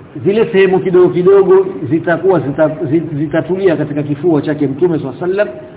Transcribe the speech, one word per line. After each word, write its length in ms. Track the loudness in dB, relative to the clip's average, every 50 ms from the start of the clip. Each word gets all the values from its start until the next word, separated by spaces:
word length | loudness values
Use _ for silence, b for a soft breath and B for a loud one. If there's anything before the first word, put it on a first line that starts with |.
| -20 -18 -10 -4 -2
zile 240 | 0 2 2 0 2
sehemu 260 | 2 2 4 4 2 0
kidogo 300 | 0 2 4 4 4 4
kidogo 580 | 4 2 4 4 4 4 6 4 4 4 4 0 -4 -8 -6 -4
zitakuwa 500 | -4 -2 -2 -2 -2 0 0 2 0 0
zita-, 300 | 0 -2 -2 0 0 0 0 -4 -4 -2
zi-, 120 | -2 -2 -2 -4 -6 -6
zitatulia 580 | -6 -4 -2 -4 -2 -2 -2 0 0 0 0
katika 260 | 0 -2 -4 -4 -6
kifua 400 | -4 -4 -4 -2 0 0 0 0
chake 240 | 0 -2 -4 -2 -2
Mtume 320 | -4 -2 -2 -2 -2 -2 -2
swalla 220 | -6 -8 -10 -8
sallam, 280 | -6 -4 -2 -2 -2 -4 -6 -14 B B B